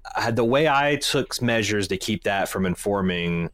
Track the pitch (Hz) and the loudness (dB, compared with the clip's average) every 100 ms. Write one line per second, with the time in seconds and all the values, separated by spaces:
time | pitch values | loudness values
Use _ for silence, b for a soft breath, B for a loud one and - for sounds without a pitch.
0 | - - 117 113 117 135 156 139 143 143 | -8 -4 -2 0 2 4 4 4 2 2
1 | - 143 - - 120 113 101 104 95 95 | 0 -2 -2 -2 0 2 2 0 0 -2
2 | - 104 104 98 87 98 92 90 101 101 | -2 -2 0 0 0 0 -2 -2 -2 0
3 | 92 87 87 85 82 | 0 0 -2 -2 -4